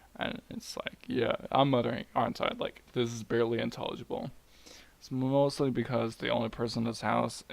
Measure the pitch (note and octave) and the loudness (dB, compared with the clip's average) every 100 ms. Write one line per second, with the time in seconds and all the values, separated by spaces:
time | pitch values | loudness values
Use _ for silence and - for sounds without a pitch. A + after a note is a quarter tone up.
0 | - - - - - - - - - - | -20 -6 -4 -4 -10 -12 -8 -8 -8 -10
1 | - B2+ A2+ - - C3 C#3 C3 A#2 A#2+ | -4 0 2 0 0 2 4 4 2 -2
2 | - - A#2 - - B3 - - - - | -2 0 0 0 -2 -2 -4 -6 -6 -2
3 | A#2+ A#2 A2 A#2 A#2 A#2 A#2 - - - | -2 -4 -2 2 2 2 -2 -4 -6 -6
4 | - - - - - - - - - - | -6 -6 -6 -10 -20 -20 -20 -20 -20 -20
5 | - C3 C3 C#3 C#3+ - C#3 B2 A#2 A#2+ | -6 -2 2 4 4 4 2 2 0 0
6 | A#2 A2+ A#2+ A#2+ A2+ - A#2 A#2+ A#2 A2 | 0 -2 0 0 0 -2 -2 0 -2 -2
7 | G#2+ A#2 A#2+ - - | 0 2 0 -4 -6